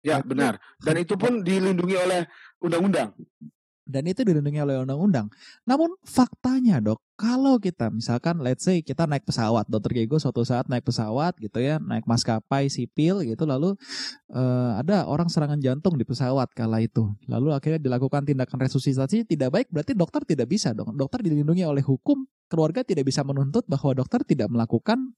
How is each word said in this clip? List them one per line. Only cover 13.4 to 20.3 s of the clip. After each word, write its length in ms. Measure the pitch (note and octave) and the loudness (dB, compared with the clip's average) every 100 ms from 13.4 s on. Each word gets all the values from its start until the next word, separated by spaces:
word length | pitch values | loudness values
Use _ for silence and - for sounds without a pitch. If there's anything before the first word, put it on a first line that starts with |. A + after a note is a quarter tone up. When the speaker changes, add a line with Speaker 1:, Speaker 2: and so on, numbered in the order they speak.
Speaker 2:
lalu, 300 | D#3 C3 F3 G3+ - - - - _ | -2 0 0 -2 -8 -12 -12 -14 _
eh, 420 | - B2+ B2+ B2 G#2 | -2 0 0 0 -2
ada 320 | D3 G3+ G2 | 0 0 0
orang 160 | D3 E3+ | 0 0
serangan 320 | E3 D3 D3 | 0 0 0
jantung 400 | C3 C3 F#3+ D#3 | 0 0 0 0
di 80 | A2 | -2
pesawat 480 | B2+ B2+ C3+ B2 | -2 0 0 -2
kala 240 | - A2+ A2+ | -2 -2 0
itu. 300 | A2+ - G#2+ G#2 - | 0 0 -2 -4 -6
Lalu 240 | A#2 C#3+ | -2 0
akhirnya 300 | C#3+ D3+ D#3+ | 0 -2 -2
dilakukan 480 | C3+ B2 C3 C#3+ C#3+ | 0 0 0 -2 0
tindakan 320 | C#3 B2+ C3 | 0 0 -2
resusitasi 640 | C3 C#3 C#3+ C3 C3+ A3 A3+ | 0 0 0 0 0 0 0
tidak 220 | D#3 C3 E3+ | 0 0 0
baik, 80 | B3+ | -2
berarti 180 | D#3 D3+ A#3+ | -4 -2 0
dokter 240 | E3 D4+ | 0 -2
tidak 260 | - | -2